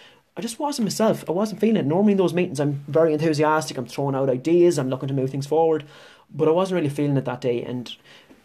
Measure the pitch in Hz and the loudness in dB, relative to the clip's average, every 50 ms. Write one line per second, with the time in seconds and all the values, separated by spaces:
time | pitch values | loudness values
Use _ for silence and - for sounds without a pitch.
0 | - - - _ _ _ _ - 190 226 - - 302 294 285 - 214 180 - - | -20 -20 -20 _ _ _ _ -10 -10 -10 -8 -6 -6 -4 -2 -2 -2 -2 0 0
1 | 220 220 151 143 - - 160 185 220 214 185 - 208 226 220 175 131 139 160 190 | 2 2 0 0 -2 -4 -2 -2 -2 -2 -2 -2 0 2 2 2 2 2 2 4
2 | 214 208 196 190 180 165 151 175 180 - 131 147 143 147 143 139 - - 143 160 | 4 4 4 4 2 2 2 0 -2 -2 -2 -2 -2 -2 -2 -4 -6 0 2 4
3 | 165 160 151 147 160 165 151 143 151 151 156 156 156 - 143 135 120 - - - | 4 4 2 2 0 0 2 2 2 2 2 2 0 -4 -6 -8 -10 -8 -6 -4
4 | 139 139 139 131 139 135 127 127 135 160 170 175 175 175 151 143 131 127 127 131 | -2 -2 -2 0 0 0 0 0 0 2 4 6 6 4 4 2 0 -2 -4 -4
5 | 147 135 139 135 131 131 147 139 139 - 156 160 165 165 156 151 147 - - - | -4 -4 -2 -2 -2 -2 -4 -6 -4 -2 0 2 2 2 0 -2 -4 -8 -18 -20
6 | - - - - _ _ - 143 156 156 160 180 190 180 185 175 151 139 143 147 | -20 -20 -20 -20 _ _ -4 0 2 2 4 2 2 0 0 -2 -2 -2 -2 -2
7 | 147 143 139 135 - 123 123 123 - 123 120 120 - - 123 123 113 - - - | 0 0 0 0 0 -2 -6 -4 -2 -2 -2 -2 -4 -6 -8 -8 -8 -10 -14 -18
8 | _ - - - - - - - | _ -20 -20 -20 -20 -20 -20 -20